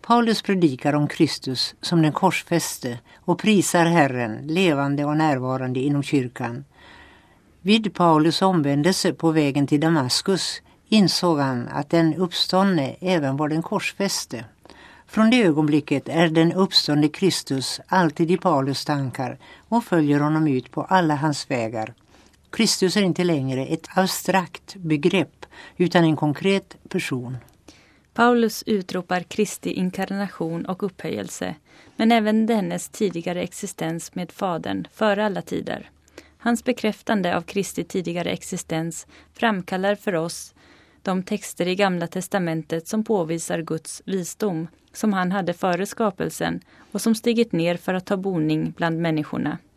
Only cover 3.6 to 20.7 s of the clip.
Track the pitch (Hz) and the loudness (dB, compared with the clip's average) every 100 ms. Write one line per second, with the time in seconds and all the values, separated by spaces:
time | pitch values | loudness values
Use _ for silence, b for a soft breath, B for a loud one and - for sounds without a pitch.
3.6 | 147 180 165 170 139 127 117 110 139 165 | 4 4 4 6 4 2 -4 -6 -4 2
4.6 | 185 139 139 143 147 151 156 131 127 131 | 2 2 0 0 0 2 2 0 -2 -4
5.6 | 131 127 139 143 135 143 123 - 120 120 | -2 -2 0 0 0 -2 -2 -6 -8 -8
6.6 | 143 b b b b b b b b b | -14 b b b b b b b b b
7.6 | 180 226 202 - 175 156 160 147 190 175 | 2 2 2 2 6 6 4 4 2 2
8.6 | 143 143 156 190 185 143 165 160 143 139 | 2 2 2 2 -2 0 2 2 2 0
9.6 | 139 147 160 165 127 - - 185 - - | 2 2 4 2 0 -2 0 -2 -2 -8
10.6 | b b _ 220 180 - 180 151 135 123 | b b _ 4 4 2 0 2 0 -2
11.6 | 123 143 143 170 160 156 180 - - 185 | -4 -6 0 2 2 2 -2 -2 0 2
12.6 | 196 175 131 117 185 180 139 135 151 156 | 2 2 -2 -4 -2 0 0 -2 -2 -2
13.6 | 160 202 - - 196 - - 117 117 _ | -2 -4 -4 -4 -4 -4 -8 -12 -14 _
14.6 | B B B B _ - 220 247 196 147 | B B B B _ 2 4 6 4 4
15.6 | 151 151 143 139 - 151 170 160 165 170 | 4 2 2 -4 0 2 4 4 4 4
16.6 | 190 - - 147 151 - 185 - - 135 | 2 2 2 2 2 2 0 0 -4 -4
17.6 | 127 - - 185 170 143 165 185 185 143 | -4 -10 0 2 2 2 0 2 2 2
18.6 | 135 139 - 143 135 - 123 127 B B | 0 -4 -2 -2 -2 -6 -8 -10 B B
19.6 | B 233 233 175 147 147 147 156 156 131 | B -2 2 2 4 4 4 2 2 0
20.6 | - | -2